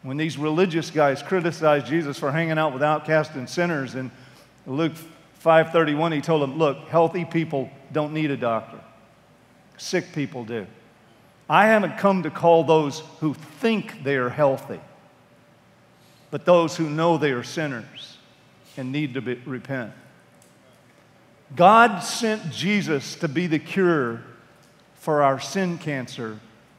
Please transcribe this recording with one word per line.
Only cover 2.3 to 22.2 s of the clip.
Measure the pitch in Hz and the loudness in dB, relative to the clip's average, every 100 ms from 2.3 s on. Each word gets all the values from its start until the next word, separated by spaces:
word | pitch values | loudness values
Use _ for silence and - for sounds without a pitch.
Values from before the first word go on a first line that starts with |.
hanging | 156 165 156 | -2 -2 0
out | 156 | -2
with | 131 | 0
outcasts | 151 156 151 156 151 | 0 0 2 0 0
and | 135 123 | -8 -8
sinners, | - 175 151 131 | -2 -2 -2 -6
in | 123 127 - - - _ _ - | -8 -10 -14 -20 -20 _ _ -8
Luke | 135 160 160 - - _ | -2 -2 -4 -20 -20 _
five | _ 160 160 160 | _ 6 6 6
thirty-one, | 170 156 147 - | 2 2 0 0
he | 151 | -2
told | 151 156 | 0 0
them, | 139 139 | 0 0
"Look, | 156 131 - | 0 0 -2
healthy | 160 165 185 165 | 2 2 0 -4
people | 165 160 143 123 - - | -4 -2 -4 -6 -12 -8
don't | 151 151 | -4 -4
need | 156 151 | -2 -4
a | 131 | -2
doctor. | 120 110 - - - - _ _ _ _ _ _ _ - | -2 -2 -6 -20 -20 -20 _ _ _ _ _ _ _ -16
Sick | - 180 175 | -6 -4 -4
people | 156 131 127 | -8 -8 -8
do. | 110 117 92 - - _ _ _ _ _ - | -10 -10 -10 -18 -20 _ _ _ _ _ 2
I | 160 214 | 4 6
haven't | 220 180 - | 4 0 0
come | 196 190 | 0 2
to | 156 | -2
call | - 170 165 | 0 4 4
those | 151 160 147 127 - - | 6 2 2 -6 -14 -6
who | 156 | -6
think | 131 - - 226 214 - - | -6 -14 -4 -2 -2 -4 -8
they | 143 139 | -2 -2
are | 123 | -2
healthy, | 117 143 131 - 92 - - _ _ _ _ _ _ _ _ _ _ _ _ _ | 2 2 0 -6 -14 -14 -20 _ _ _ _ _ _ _ _ _ _ _ _ _
but | 214 - | -4 4
those | 175 160 - | 4 4 -2
who | 160 | -4
know | 151 170 160 | 0 2 2
they | 147 | 0
are | 123 | -2
sinners | 120 - 151 120 104 - - - _ _ _ _ _ - | -6 -6 -6 -8 -12 -18 -20 -20 _ _ _ _ _ -12
and | 127 | -6
need | 143 147 | -4 -4
to | 127 | -6
be, | 120 | -6
repent." | 123 120 127 - 135 107 - - _ _ _ _ _ _ _ _ _ _ _ _ _ _ | -8 -8 -12 -8 -8 -8 -14 -20 _ _ _ _ _ _ _ _ _ _ _ _ _ _
God | 131 180 226 233 190 | 6 8 10 6 4
sent | - - | -6 -4